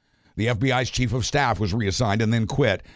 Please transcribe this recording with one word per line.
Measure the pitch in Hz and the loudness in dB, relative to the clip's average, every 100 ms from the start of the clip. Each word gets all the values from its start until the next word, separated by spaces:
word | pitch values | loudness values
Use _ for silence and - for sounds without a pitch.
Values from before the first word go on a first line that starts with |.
| _ _ _ - | _ _ _ -4
The | 110 | -2
F | 110 | 0
B | 135 | 0
I's | 123 117 | 0 -2
chief | - 127 | -2 -2
of | 127 104 | -2 -2
staff | 147 131 107 | 0 0 0
was | 104 110 | 0 0
reassigned | 101 - 120 101 | -2 0 0 2
and | 110 | 2
then | 117 110 | 0 0
quit. | 131 131 92 - | 0 2 0 -4